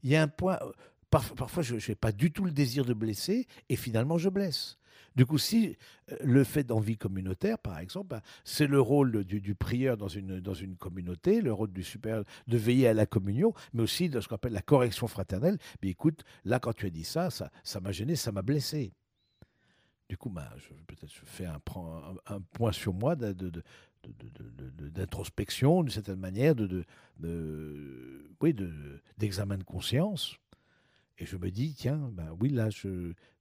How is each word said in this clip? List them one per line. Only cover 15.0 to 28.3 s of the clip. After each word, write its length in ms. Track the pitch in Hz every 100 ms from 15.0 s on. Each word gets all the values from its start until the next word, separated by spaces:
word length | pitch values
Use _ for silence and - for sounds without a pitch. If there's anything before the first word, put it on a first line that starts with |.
| 113
fraternelle. 500 | - 95 92 147 196 - -
Mais 80 | 95
écoute, 360 | 87 156 156 - -
là, 160 | - 127
quand 140 | 120
tu 120 | 110 101
as 40 |
dit 160 | 80 80
ça, 240 | 160 175
ça, 200 | - 80 -
ça 160 | - 101
m'a 140 | 92
gêné, 240 | 92 117 160
ça 160 | -
m'a 80 | 98
blessé. 520 | 92 147 - 151 107 _ _ _ _ _ - _ _ _ _ _ _
Du 80 | 95
coup, 120 | -
ben, 200 | 87 65 60
je, 100 | - 76 80
peut-être 280 | 80 73
je 80 | -
fais 220 | - - 90
un, 160 | 73 - 98
un, 580 | 82 80 73 92 - 101
un 60 | 90
point 220 | - 113
sur 200 | 98 -
moi 220 | 92 127 165
de, 160 | 110
de, 180 | 92 92
de, 140 | 82 - - _ _
de, 80 | -
de, 380 | 55 60 52 57
de, 200 | 60 65
de, 200 | 67 73
d'introspection, 920 | 82 90 - - - 104 - 135 180
d'une 120 | 151
certaine 260 | 110 101 95
manière, 360 | 92 98 143 135
de, 120 | 101
de, 180 | 90 85 - _ -
de, 1120 | 80 85 78 78 78 73 71 64 64 67 76